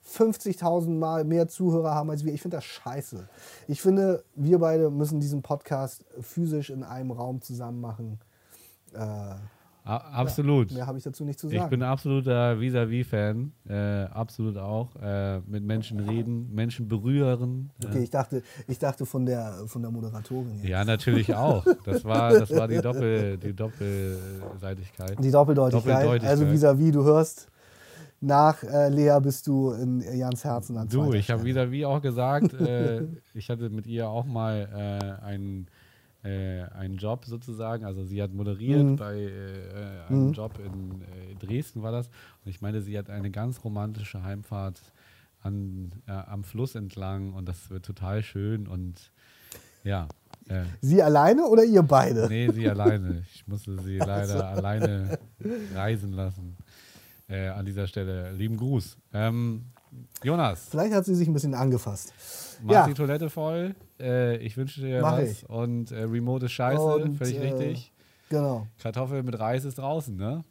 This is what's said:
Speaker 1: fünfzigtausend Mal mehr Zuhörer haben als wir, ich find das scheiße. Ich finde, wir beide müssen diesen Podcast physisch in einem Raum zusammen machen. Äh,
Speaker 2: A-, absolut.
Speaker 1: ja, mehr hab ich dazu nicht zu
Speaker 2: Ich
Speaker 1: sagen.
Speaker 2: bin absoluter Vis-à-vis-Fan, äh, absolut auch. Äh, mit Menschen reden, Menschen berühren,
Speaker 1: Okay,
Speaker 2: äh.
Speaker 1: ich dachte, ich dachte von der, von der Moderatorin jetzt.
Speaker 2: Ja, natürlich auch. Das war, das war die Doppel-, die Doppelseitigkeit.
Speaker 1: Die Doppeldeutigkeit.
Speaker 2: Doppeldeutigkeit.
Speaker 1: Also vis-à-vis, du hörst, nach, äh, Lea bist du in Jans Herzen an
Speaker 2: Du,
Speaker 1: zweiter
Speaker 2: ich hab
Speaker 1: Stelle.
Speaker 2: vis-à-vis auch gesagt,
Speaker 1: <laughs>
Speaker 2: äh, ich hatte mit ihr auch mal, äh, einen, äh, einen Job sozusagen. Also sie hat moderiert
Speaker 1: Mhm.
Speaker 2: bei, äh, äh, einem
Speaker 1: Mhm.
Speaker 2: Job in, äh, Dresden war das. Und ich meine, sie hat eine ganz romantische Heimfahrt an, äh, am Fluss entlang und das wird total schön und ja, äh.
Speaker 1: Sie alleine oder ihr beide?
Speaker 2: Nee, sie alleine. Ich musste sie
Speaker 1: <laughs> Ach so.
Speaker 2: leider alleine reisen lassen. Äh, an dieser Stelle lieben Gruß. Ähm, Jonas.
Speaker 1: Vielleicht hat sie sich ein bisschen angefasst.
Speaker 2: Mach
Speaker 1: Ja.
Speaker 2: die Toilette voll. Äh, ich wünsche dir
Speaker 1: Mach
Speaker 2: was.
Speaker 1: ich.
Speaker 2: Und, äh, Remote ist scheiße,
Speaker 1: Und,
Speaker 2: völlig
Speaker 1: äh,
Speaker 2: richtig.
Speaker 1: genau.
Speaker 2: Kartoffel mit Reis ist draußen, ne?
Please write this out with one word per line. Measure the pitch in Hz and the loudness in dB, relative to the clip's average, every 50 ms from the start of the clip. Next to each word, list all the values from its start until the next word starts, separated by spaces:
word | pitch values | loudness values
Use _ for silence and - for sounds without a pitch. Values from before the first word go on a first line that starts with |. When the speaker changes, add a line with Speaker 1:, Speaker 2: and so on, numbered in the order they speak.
Speaker 1:
fünfzigtausend | _ - - - 226 226 214 - - 202 185 - 175 170 170 175 165 165 170 160 | _ -16 2 2 4 4 4 0 -4 -6 -4 0 0 2 2 2 2 0 0 0
Mal | 160 160 160 165 156 | 0 0 0 0 0
mehr | 151 165 170 165 | 2 4 2 2
Zuhörer | 165 - - 185 180 165 165 160 156 151 | 2 0 0 2 2 2 2 2 2 0
haben | 151 147 156 | 0 0 -2
als | 151 147 147 | -4 -2 -2
wir, | 160 151 | -4 -4
ich | 147 - | -4 -6
find | 185 175 | -6 -8
das | 156 - | -8 -10
scheiße. | - - - - 123 123 143 139 - - 98 90 98 - - - - - - - - | -10 -16 -12 -10 -10 -8 -8 -10 -10 -12 -14 -16 -16 -20 -20 -20 -20 -20 -20 -8 -8
Ich | 147 143 | -8 0
finde, | - 190 190 196 196 190 185 - - _ _ | 2 4 4 4 4 2 2 0 -4 _ _
wir | 147 143 151 180 180 | -2 2 4 4 4
beide | 165 165 160 160 160 151 | 4 4 4 4 2 2
müssen | 143 143 147 147 156 151 | 2 0 -2 0 0 -2
diesen | 147 143 143 143 - | -2 -2 -2 -4 -4
Podcast | - 147 143 - - 151 135 135 131 - - _ _ - 123 | -4 -6 -6 -4 -6 -6 -4 -4 -6 -10 -14 _ _ -16 -16
physisch | 123 - - - 170 165 156 151 143 - | -16 -10 -6 -4 -2 -2 -2 -4 -4 -6
in | 139 135 127 | -10 -12 -12
einem | - 123 127 131 131 123 | -10 -10 -8 -8 -8 -8
Raum | 120 120 127 131 131 | -6 -6 -6 -6 -8
zusammen | - - 127 120 123 120 120 120 | -8 -10 -12 -10 -10 -10 -10 -10
machen. | 120 117 110 107 113 113 110 110 _ _ _ _ _ _ - - - - _ _ _ _ - | -8 -10 -10 -10 -10 -10 -12 -12 _ _ _ _ _ _ -20 -20 -20 -20 _ _ _ _ -12
Äh, | 107 110 107 107 104 101 101 98 98 104 104 _ _ _ _ _ _ _ | -8 -8 -8 -8 -8 -10 -12 -12 -14 -14 -16 _ _ _ _ _ _ _
Speaker 2:
A-, | - 104 | -8 -8
absolut. | 120 - - 143 120 127 131 123 - 147 139 143 139 120 98 | -8 -8 -8 -4 -2 -2 -2 0 0 2 4 4 4 4 2
Speaker 1:
ja, | 131 | 0
mehr | 127 127 | -8 -8
hab | 131 131 | -8 -8
ich | 135 - | -8 -10
dazu | 143 135 - 156 | -12 -10 -8 -8
nicht | 147 143 - | -8 -8 -8
zu | - 151 | -8 -4
Speaker 2:
Ich | 147 - | -2 -2
Speaker 1:
sagen. | 180 160 | 0 0
Speaker 2:
bin | 135 123 123 | 0 -2 0
absoluter | 127 135 135 - 147 135 139 131 135 123 120 120 120 120 110 | 0 -2 -2 -2 0 0 0 2 2 2 2 4 2 2 2
Vis-à-vis-Fan, | 113 131 123 123 117 110 113 123 123 - - 107 104 104 107 117 123 147 147 _ _ - | 0 0 0 0 0 0 0 -2 -2 0 0 0 0 0 0 -2 -4 -6 -8 _ _ -6
äh, | 101 101 104 101 104 101 98 | -4 -2 0 0 0 -2 -2
absolut | 92 - 104 113 110 - - 110 110 104 | -4 -4 -6 -6 -6 -4 -4 -4 -2 -2
auch. | 101 95 98 107 110 117 120 - - - | -4 -6 -4 -4 -4 -4 -4 -8 -10 -6
Äh, | 101 101 101 98 98 98 95 | -4 -2 0 0 -2 -2 -4
mit | 92 98 104 104 104 | -6 -6 -6 -6 -2
Menschen | 104 110 110 110 110 113 104 | -2 -2 -2 -2 -4 -6 -4
reden, | 101 101 110 117 117 113 120 117 120 123 107 | -4 -2 -2 -2 -2 -2 -4 -4 -4 -6 -4
Menschen | 107 113 117 120 - 120 | -2 -2 -2 -2 -4 -4
berühren, | 107 110 107 101 123 135 143 143 131 127 117 127 123 123 127 131 139 - _ - | -2 -2 -2 0 2 2 4 4 2 2 0 0 -4 -4 -6 -8 -10 -10 _ -8
Speaker 1:
Okay, | 107 104 135 | -2 0 0
Speaker 2:
äh. | 123 | 0
Speaker 1:
ich | 117 | 0
dachte, | - 143 131 - - 131 - - - 147 - - | 0 -2 -2 0 -2 -6 -6 -6 -16 -18 -8 -8
ich | 131 - | -6 -2
dachte | - 143 135 - 139 | -2 -2 -2 -2 -6
von | 123 - 135 127 | -6 -2 -2 0
der, | 123 123 120 117 110 101 92 104 | 0 0 -2 -4 -8 -10 -10 -12
von | 110 - 127 117 | -10 -8 -8 -6
der | 117 | -6
Moderatorin | 113 117 110 110 110 113 107 - 131 127 127 120 110 104 | -6 -6 -6 -8 -8 -10 -10 -8 -6 -6 -6 -6 -8 -6
jetzt. | 101 95 | -4 -2
Speaker 2:
Ja, | 90 92 101 | 0 0 2
natürlich | 107 113 104 - - 117 113 110 101 113 | 2 0 0 2 4 4 4 4 2 0
auch. | 104 123 156 139 101 - 370 349 - - | 0 4 4 2 4 6 4 4 4 2
Das | - 98 - - | -2 -2 -2 0
war, | 110 110 113 117 117 117 | 2 2 2 6 8 8
das | 107 110 101 - | 8 8 8 2
war | - 113 113 | 2 2 2
die | 113 - | 0 0
Doppel-, | - 120 127 135 127 113 110 110 104 101 98 92 | 0 0 0 0 0 2 2 2 2 0 -2 -4
die | 92 104 101 | -6 -8 -6
Doppelseitigkeit. | 95 107 110 110 - 101 101 101 98 95 95 95 92 92 95 98 95 95 98 95 95 95 95 95 95 95 92 _ - 92 92 98 101 | -4 -6 -8 -6 -6 -4 -4 -2 -2 -4 -4 -6 -6 -10 -12 -12 -12 -12 -12 -12 -10 -8 -8 -8 -8 -10 -14 _ -10 -8 -8 -4 0
Speaker 1:
Die | 135 135 131 | 2 6 8
Doppeldeutigkeit. | 143 147 143 151 139 135 127 120 117 113 127 131 131 139 | 8 8 8 8 4 4 4 4 2 2 4 4 4 6
Speaker 2:
Doppeldeutigkeit. | 120 120 120 113 127 | 6 4 4 4 4
Speaker 1:
Also | 143 143 151 | 4 4 6
vis-à-vis, | 143 147 151 147 147 139 135 156 160 151 | 6 6 8 8 8 8 8 6 6 6
du | 147 139 | 6 8
hörst, | 147 151 156 160 156 - - - - _ _ _ - - - - - - - 160 - _ _ | 8 8 8 6 4 0 -14 -18 -20 _ _ _ -20 -20 -20 -20 -20 -20 -20 -20 -20 _ _
nach, | - 139 139 139 151 156 151 - - | 0 4 6 8 8 8 6 4 -2
äh, | - 139 143 143 143 | 0 2 4 4 4
Lea | 143 143 147 147 143 143 | 6 6 6 8 8 6
bist | 139 139 135 - - - | 6 4 0 -2 -2 0
du | 143 135 135 131 120 | 2 2 2 2 0
in | 107 127 127 127 123 123 - 131 | 0 -2 0 0 -2 -2 -2 -4
Jans | 127 127 127 123 123 - | -4 -2 -2 -4 -4 -2
Herzen | 147 123 120 - - 127 | -4 -4 -4 -4 -6 -6
an | 113 110 101 | -6 -4 -2
Speaker 2:
Du, | 107 131 147 | 0 2 2
Speaker 1:
zweiter | 147 127 104 | 4 2 2
Speaker 2:
ich | 101 - | 2 2
hab | 120 113 | 0 0
Speaker 1:
Stelle. | 110 123 131 131 127 123 127 | 0 0 0 0 0 0 0
Speaker 2:
vis-à-vis | 139 147 | -2 0
auch | 139 139 147 | 0 0 0
gesagt, | 139 139 120 117 123 127 139 147 151 170 - | 0 -2 -2 0 0 2 2 4 2 2 2
Speaker 1:
<laughs> | - | 2
Speaker 2:
äh, | 170 131 123 120 120 117 117 113 - 156 165 160 _ _ _ | -2 0 2 2 0 0 0 -2 -4 -6 -10 -14 _ _ _
ich | 113 104 - | -14 -8 -6
hatte | 120 113 117 117 | -6 -4 -4 -6
mit | 104 110 101 110 | -6 -6 -8 -6
ihr | 117 117 113 110 | -6 -4 -4 -4
auch | 107 117 120 | -4 -4 -4
mal, | 139 127 113 113 110 110 107 101 104 104 101 104 101 101 101 101 98 98 98 | -4 -4 -4 -2 -2 -2 -4 -4 -6 -8 -8 -6 -6 -4 -4 -6 -6 -8 -10
äh, | 104 | -10
einen, | 101 101 98 98 98 98 95 92 87 _ _ _ _ _ _ _ _ _ _ _ | -10 -10 -8 -8 -8 -8 -10 -12 -14 _ _ _ _ _ _ _ _ _ _ _
äh, | 101 98 98 95 95 92 92 90 90 98 98 | -8 -6 -4 -4 -6 -6 -8 -10 -12 -12 -12
einen | 95 95 98 95 | -10 -10 -8 -8
Job | 98 104 113 127 123 | -6 -6 -6 -6 -8
sozusagen. | 120 117 117 120 127 113 110 113 110 113 117 110 | -12 -12 -12 -12 -12 -12 -10 -8 -6 -6 -6 -6
Also | 101 98 98 95 | -8 -8 -8 -8
sie | 92 95 101 101 | -8 -4 -4 -4
hat | 101 95 | -4 -4
moderiert | 98 101 101 101 95 110 127 143 147 143 | -6 -4 -4 -4 -4 0 2 4 4 6
Speaker 1:
Mhm. | 139 135 | 4 4
Speaker 2:
bei, | 143 104 104 104 | 0 -2 -6 -8
äh, | 104 101 | -8 -8
äh, | 101 98 98 98 98 95 95 95 92 95 101 104 101 98 92 85 - | -8 -10 -10 -12 -12 -12 -12 -14 -14 -12 -12 -12 -12 -12 -14 -8 -2
einem | 131 135 135 131 | 0 2 2 2
Speaker 1:
Mhm. | - | 0
Speaker 2:
Job | - 107 110 - - 101 | -2 -6 -10 -10 -12 -12
in, | 101 92 95 95 92 92 95 92 | -12 -12 -10 -10 -12 -12 -14 -14
äh, | 92 90 92 92 92 98 98 95 | -16 -16 -16 -16 -16 -16 -14 -8
Dresden | 98 107 127 151 - - 117 107 | -6 -4 -4 -4 -6 -10 -10 -8
war | 110 | -6
das. | 113 120 120 120 - - - - - _ _ | -4 -6 -6 -8 -12 -20 -20 -20 -20 _ _
Und | 101 | -14
ich | 95 87 | -12 -8
meine, | 101 101 104 107 | -6 -6 -4 -4
sie | 101 98 104 | -6 -6 -8
hat | 104 101 - | -8 -8 -8
eine | 101 104 98 104 95 | -10 -8 -8 -6 -6
ganz | 101 107 123 127 - - | -6 -6 -6 -6 -6 -8
romantische | 113 104 104 104 107 107 107 104 101 - 101 92 | -8 -6 -6 -6 -6 -6 -8 -12 -12 -10 -10 -8
Heimfahrt | 95 98 101 104 - - 101 98 95 90 - _ _ _ _ _ _ _ _ _ _ _ _ _ | -8 -8 -10 -10 -10 -8 -8 -6 -8 -8 -10 _ _ _ _ _ _ _ _ _ _ _ _ _
an, | 98 101 101 98 98 95 95 92 90 87 104 - | -6 -6 -4 -6 -8 -8 -10 -10 -12 -14 -16 -14
äh, | - 98 | -12 -10
am | 98 92 - 104 101 98 | -10 -10 -10 -10 -12 -12
Fluss | 90 - 107 123 135 - | -10 -6 -6 -6 -6 -6
entlang | 113 104 95 92 98 95 95 98 98 98 98 95 | -10 -10 -10 -10 -8 -8 -6 -6 -6 -8 -8 -8
und | 95 92 90 | -10 -8 -8
das | 90 90 - - | -10 -10 -12 -14
wird | 95 95 92 | -14 -14 -12
total | - 98 - 95 92 98 107 107 | -12 -12 -8 -6 -4 -4 -4 -4
schön | - - 98 98 104 110 110 104 95 | -6 -6 -6 -4 -4 -4 -4 -6 -8
und | 95 92 90 92 87 - - _ _ _ _ _ _ _ _ - - - - _ _ _ _ | -8 -8 -8 -8 -10 -14 -18 _ _ _ _ _ _ _ _ -20 -20 -20 -20 _ _ _ _
ja, | 98 98 95 82 76 - _ _ _ - _ - - | -2 -2 -2 -2 -6 -10 _ _ _ -20 _ -12 -6
äh. | 98 92 90 90 87 - | -4 -4 -4 -4 -6 -2
Speaker 1:
Sie | - 135 156 196 180 | 2 6 8 8 8
alleine | 151 151 147 143 170 226 277 339 285 | 8 8 8 8 8 8 6 6 6
oder | 220 226 226 | 8 8 8
ihr | 233 220 196 170 | 10 10 8 8
beide? | 139 143 135 127 - 123 113 110 110 | 10 8 6 6 6 4 2 2 2
Speaker 2:
Nee, | 107 113 120 120 113 | 2 2 2 2 2
sie | 110 113 107 | 2 2 2
alleine. | 104 101 104 107 107 104 95 90 87 85 90 90 - | 2 4 4 4 4 4 0 -2 -4 -4 -6 -10 -14
Ich | - - - | -20 -12 -10
musste | 98 104 - - 98 95 92 | -10 -8 -6 -6 -8 -6 -6
sie | 95 95 95 | -6 -2 -2
Speaker 1:
<laughs> | |
Ach | 90 | 0
so. | 90 101 101 101 98 101 98 | 0 0 -2 -2 -2 -2 -2
Speaker 2:
leider | 98 | -2
alleine | 95 95 98 95 98 104 110 - - 101 101 95 95 - 156 - - _ _ - 208 233 240 214 202 92 | -2 -2 -4 -2 -2 -2 0 0 0 0 0 -2 -4 -4 -6 -8 -12 _ _ -6 -6 -6 -6 -8 -8 -6
reisen | 95 98 107 113 107 95 98 95 | -4 -2 -2 -2 -2 -4 -6 -6
lassen. | 95 95 92 92 92 92 87 90 - - _ - - - - - - - - _ _ _ _ | -4 -4 -6 -6 -8 -12 -14 -14 -16 -20 _ -20 -20 -20 -20 -20 -20 -20 -20 _ _ _ _
Äh, | 95 95 95 95 | -6 -6 -4 -6
an | 95 101 95 | -6 -6 -6
dieser | 98 98 98 101 92 | -6 -4 -4 -4 -4
Stelle | - 104 98 92 95 92 90 90 95 | -4 -6 -6 -4 -4 -6 -6 -8 -6
lieben | 95 101 110 110 | -4 -4 -4 -2
Gruß. | 107 120 131 139 123 - - - _ _ _ - | -2 -2 0 0 0 -2 -2 -12 _ _ _ -4
Ähm, | 104 107 113 113 120 120 117 113 110 120 127 - - _ _ - 127 123 _ _ - - | 0 0 0 0 0 -2 -2 -4 -4 -8 -14 -18 -20 _ _ -20 -20 -20 _ _ -6 -2
Jonas. | 127 156 170 160 117 95 85 - - | -2 0 2 2 0 0 -2 -8 -6
Speaker 1:
Vielleicht | - 151 175 220 214 | -2 0 0 2 2
hat | 202 185 | 2 2
sie | 190 185 | 2 2
sich | 175 175 156 | 2 4 4
ein | 160 | 2
bisschen | 147 139 151 135 | 2 2 0 0
angefasst. | 123 131 135 127 120 - - 101 - - - - - - - - - - - - - 117 | 2 2 2 2 2 0 -2 -8 -8 -10 -14 -18 -20 -18 -16 -14 -14 -14 -16 -16 -12 2
Speaker 2:
Mach | 107 131 | 6 8
Speaker 1:
Ja. | 214 165 | 8 8
Speaker 2:
die | 147 143 | 6 4
Toilette | 127 147 135 139 151 165 156 | 0 0 0 0 0 -2 -4
voll. | - - 156 156 160 170 175 185 196 - - - _ _ | -6 -4 -4 -4 -2 -2 -4 -4 -6 -10 -14 -20 _ _
Äh, | 127 127 123 127 123 120 120 117 | -4 -2 0 2 2 2 0 -2
ich | 117 113 107 | -4 -8 -6
wünsche | 123 135 135 139 143 | -6 -6 -6 -6 -8
dir | 135 135 127 127 147 | -6 -2 0 2 4
Speaker 1:
Mach | 156 156 156 | 4 4 2
Speaker 2:
was. | 147 117 | 2 0
Speaker 1:
ich. | 104 - - - | -2 -6 -10 -10
Speaker 2:
Und, | 110 117 120 120 120 120 117 117 123 | -6 -4 -4 -2 -2 -4 -4 -6 -6
äh, | 113 110 | -6 -4
Remote | 113 113 120 117 123 127 131 127 | -2 -2 -2 0 0 -2 -2 -2
ist | 123 - | -4 -4
scheiße, | - 127 123 135 151 156 | -2 0 0 2 2 2
Speaker 1:
Und, | 156 151 151 151 151 143 | 2 2 2 0 0 -2
Speaker 2:
völlig | 143 135 127 123 | -2 -4 -4 -2
Speaker 1:
äh, | 139 139 135 | -2 -2 -2
Speaker 2:
richtig. | 139 131 127 - 160 123 - _ _ _ _ _ _ _ _ _ | -2 -2 -2 -4 -4 -6 -10 _ _ _ _ _ _ _ _ _
Speaker 1:
genau. | 151 151 143 139 131 117 107 110 - _ - | -2 0 0 0 -2 -2 -6 -8 -12 _ -8
Speaker 2:
Kartoffel | 117 107 123 131 127 139 139 127 | -6 -4 -4 -4 -4 -4 -4 -4
mit | 127 117 110 | -4 -6 -4
Reis | 110 110 123 131 131 | -2 -2 -2 -2 -4
ist | 143 123 - | -6 -10 -8
draußen, | 131 135 151 165 147 131 104 | -6 -4 -4 -4 -4 -6 -8
ne? | 92 98 107 135 165 160 _ | -6 -6 -6 -6 -6 -8 _